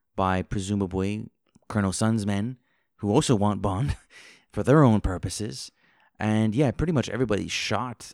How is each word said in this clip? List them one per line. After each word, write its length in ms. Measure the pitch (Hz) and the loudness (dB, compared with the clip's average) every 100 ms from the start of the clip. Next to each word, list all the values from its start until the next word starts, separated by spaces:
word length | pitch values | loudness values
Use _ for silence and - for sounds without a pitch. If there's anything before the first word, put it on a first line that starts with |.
| _ - | _ -2
by, 260 | 95 92 | 0 0
presumably, 880 | 90 107 95 104 95 92 95 104 - _ _ _ - | -2 -4 -2 -2 -2 -2 -2 -4 -10 _ _ _ -6
Colonel 240 | 110 98 | -2 0
Sun's 340 | 90 113 113 101 | 0 0 0 0
men, 320 | 101 113 131 _ _ _ - | -2 -2 -6 _ _ _ -8
who 140 | 104 | 0
also 240 | 113 - | 2 4
want 280 | 113 101 98 | 2 2 0
Bond 340 | 98 92 143 - _ - | -2 -2 -2 -4 _ -20
<laughs> 280 | - - _ | -20 -20 _
for 100 | - | -6
their 200 | 98 151 | 4 6
own 160 | 135 107 | 6 6
purposes. 720 | - 87 98 - 110 135 - _ _ _ _ - | 2 -2 -6 -6 -8 -10 -14 _ _ _ _ -6
And, 340 | 107 107 110 | 0 2 2
yeah, 160 | 107 147 | 2 0
pretty 200 | - 156 | 0 0
much 160 | 156 - | 0 0
everybody's 420 | 110 127 101 85 | -2 -2 -2 -4
shot 600 | - - 104 123 123 - | -6 -4 -4 -4 -8 -16